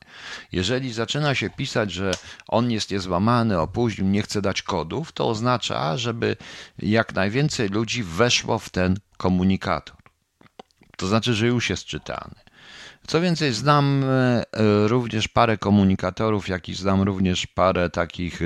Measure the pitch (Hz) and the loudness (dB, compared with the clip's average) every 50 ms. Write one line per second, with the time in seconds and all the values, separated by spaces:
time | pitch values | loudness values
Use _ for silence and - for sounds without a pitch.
0 | - - - - - - - - - - - 87 92 92 127 127 135 127 110 113 | -20 -20 -20 -18 -16 -16 -16 -16 -14 -6 -4 -2 -2 0 -2 -2 -4 -6 -4 -4
1 | 113 - - 147 151 147 131 - 113 92 - - 139 135 - 123 110 101 85 87 | -4 -4 -2 -2 0 0 0 0 -2 -6 -6 -6 -8 -4 -2 -2 -2 -2 -2 -4
2 | 98 95 87 - - - - - - - - 110 120 123 113 104 - - 92 101 | -2 -2 -2 -4 -6 -16 -20 -20 -8 -2 0 0 0 0 0 -2 -2 -2 -4 -4
3 | 90 92 90 87 101 113 120 120 117 113 98 85 80 78 95 117 123 117 98 92 | -2 0 0 2 2 2 2 2 2 2 2 0 0 0 0 0 0 0 0 0
4 | 95 95 98 101 104 - - 104 98 101 92 - - - 101 85 78 80 90 123 | 0 2 2 0 0 -2 -4 -2 -2 0 -2 -2 -4 -4 -4 -4 -2 -4 -6 -6
5 | 160 - - - 139 120 113 107 113 123 123 120 - - 107 117 135 151 160 135 | -8 -8 -6 -2 -2 -2 0 0 0 0 0 0 -2 -4 -4 -2 -2 -2 -2 -2
6 | 117 120 113 117 110 104 110 - - - - - - - _ - - 98 107 113 | -4 -4 -4 -2 -2 -2 -2 -4 -8 -16 -18 -18 -18 -18 _ -6 -2 2 2 2
7 | 113 - - - 95 101 104 131 147 151 - - 120 98 98 107 117 107 110 120 | 2 0 0 -2 -2 0 0 0 0 0 0 -2 -2 -2 0 -2 -2 -2 -4 -6
8 | 110 85 80 87 117 120 - - - - 117 110 - - - 92 92 92 92 101 | -6 -6 0 2 2 4 2 0 0 -2 -4 -4 -4 -4 -2 0 2 2 2 0
9 | - _ _ _ - 92 92 90 90 95 95 92 - 98 85 73 - - - - | -4 _ _ _ 0 0 2 4 4 2 2 2 0 -2 -4 -4 -4 -10 -20 -20
10 | _ - _ _ _ _ _ _ - - _ - - - _ _ _ _ - - | _ -20 _ _ _ _ _ _ -20 -20 _ -20 -20 -20 _ _ _ _ -10 -6
11 | 95 92 104 113 - 123 117 101 113 120 123 120 - - 95 - - - - 76 | -2 0 0 0 2 0 0 2 2 2 2 2 0 0 -4 -4 -6 -10 -10 -10
12 | - - 64 - - - - - _ - _ - - - - - - - - _ | -8 -8 -10 -10 -10 -14 -18 -20 _ -20 _ -20 -20 -20 -20 -20 -20 -20 -20 _
13 | _ - - 160 175 180 165 151 156 139 113 110 123 147 147 147 143 139 139 139 | _ -2 0 0 2 2 0 2 0 0 0 2 2 4 4 6 6 4 2 2
14 | 135 135 131 131 127 123 123 113 - - - - 110 107 104 104 104 107 120 127 | 2 2 2 4 4 4 2 2 0 -2 -2 2 4 4 6 4 4 4 2 2
15 | 120 113 110 110 104 - - 127 117 113 110 101 - 101 104 104 98 95 95 - | 0 0 -2 -2 -2 0 2 2 4 4 2 0 2 4 6 6 6 6 4 2
16 | - 92 90 - 110 110 107 101 - - 92 90 - - 85 90 92 98 95 95 | 0 -4 -2 0 0 0 0 0 -2 -4 -6 -6 -6 -8 -10 -4 0 2 2 2
17 | 98 101 98 92 98 92 90 85 - - _ - 90 92 92 90 87 85 - 87 | 2 2 2 2 2 2 2 0 -2 -4 _ 2 2 4 4 2 0 0 0 -2
18 | 85 80 - - 90 85 - - 87 | -4 -4 -4 -6 -6 -6 -4 -2 -2